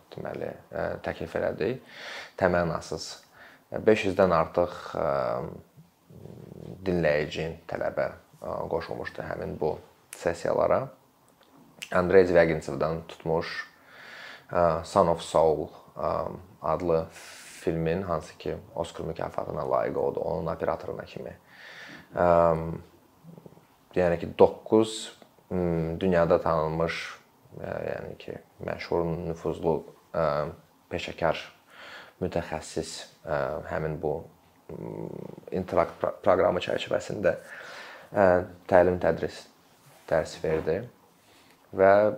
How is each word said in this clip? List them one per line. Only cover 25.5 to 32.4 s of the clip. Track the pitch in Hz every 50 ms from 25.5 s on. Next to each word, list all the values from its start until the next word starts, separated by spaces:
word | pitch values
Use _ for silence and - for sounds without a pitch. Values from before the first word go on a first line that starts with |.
| 92 90 90 87 85 82 82 80 82 87
dünyada | 95 95 90 85 85 82 90 82
tanınmış, | - 82 82 82 78 78 80 82 82 82 - - - - - - - _ _ _ - - -
ə, | - - - - 50 - -
yəni | - - 55 - - -
ki, | - - - - - _ _ -
məşhur, | 87 85 82 82 - - - 85 85 82 80 82 87
nüfuzlu, | 82 82 - - 82 78 - 85 82 80 71 - - - _ _ _
ə, | - 87 82 76 73 73 76 80 85 - - _ _ _ _ -
peşəkar, | - 87 - - - - 85 80 76 - - - - _ _ _ - - - - - - - - - -
mütəxəssis, | 95 87 - 87